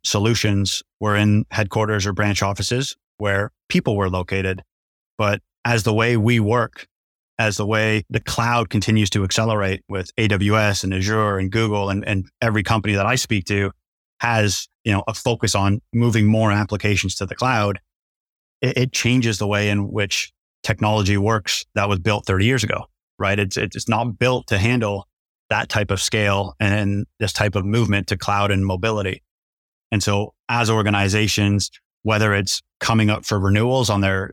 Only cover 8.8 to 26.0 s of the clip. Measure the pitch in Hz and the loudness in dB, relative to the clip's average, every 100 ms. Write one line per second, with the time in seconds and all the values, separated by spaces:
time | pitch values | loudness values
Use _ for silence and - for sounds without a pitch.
8.8 | 104 107 104 104 92 - 113 107 98 95 | 0 0 0 0 -2 0 0 0 -2 -4
9.8 | - 98 95 - 107 101 101 110 104 98 | -8 -8 -6 -4 0 0 2 2 2 0
10.8 | 95 95 98 110 104 98 95 113 110 104 | -2 -2 -2 0 0 -2 -2 -2 0 -2
11.8 | 98 98 - 98 92 - 117 107 95 - | -2 -4 -2 -4 -4 -4 -2 0 0 0
12.8 | 107 101 101 123 - 107 80 101 98 - | 2 0 0 -2 -2 -4 0 -2 -2 -6
13.8 | _ _ _ - 120 113 104 - - _ | _ _ _ -4 0 2 2 -2 -8 _
14.8 | 113 101 - 110 123 113 110 101 98 101 | -2 -2 -2 -4 -2 0 0 0 2 0
15.8 | _ 117 120 110 104 110 110 101 104 104 | _ 0 2 4 4 4 4 2 0 0
16.8 | 107 98 95 - 98 - 127 117 104 98 | 0 0 -2 -6 -8 -4 0 2 0 -2
17.8 | _ _ _ _ _ _ _ - 127 - | _ _ _ _ _ _ _ -6 -2 0
18.8 | 123 - 117 127 117 104 101 104 104 101 | 0 0 2 2 2 0 -2 0 0 0
19.8 | 101 107 98 - - _ _ _ - 107 | -2 -4 -4 -4 -6 _ _ _ -4 0
20.8 | 107 107 98 104 104 110 - - - 107 | 2 2 2 2 2 0 -2 -6 -4 -2
21.8 | 101 98 101 104 - 95 110 131 - - | 0 0 0 -2 0 2 2 2 -2 -4
22.8 | - _ _ - 98 101 101 107 104 - | -8 _ _ -4 -2 0 -2 -2 -6 -6
23.8 | - 110 120 98 123 127 - 101 107 123 | -2 -2 -2 0 0 0 -2 0 2 0
24.8 | 107 98 - _ _ _ - 107 - 107 | -2 -4 -10 _ _ _ -4 -4 -2 -2
25.8 | 101 98 | -2 -2